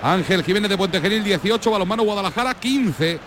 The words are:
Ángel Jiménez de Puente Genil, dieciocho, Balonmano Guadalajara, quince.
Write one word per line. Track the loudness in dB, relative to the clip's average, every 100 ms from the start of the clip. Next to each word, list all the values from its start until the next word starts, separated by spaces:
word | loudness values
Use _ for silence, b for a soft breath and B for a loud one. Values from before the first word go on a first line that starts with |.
Ángel | 2 0 2 0
Jiménez | 2 0 0
de | 0
Puente | 0 0
Genil, | 0 0
dieciocho, | 0 0 0 0 2
Balonmano | 0 0 0
Guadalajara, | 0 0 -2 -2 -2 -2
quince. | 0 0 0 0 -2 -2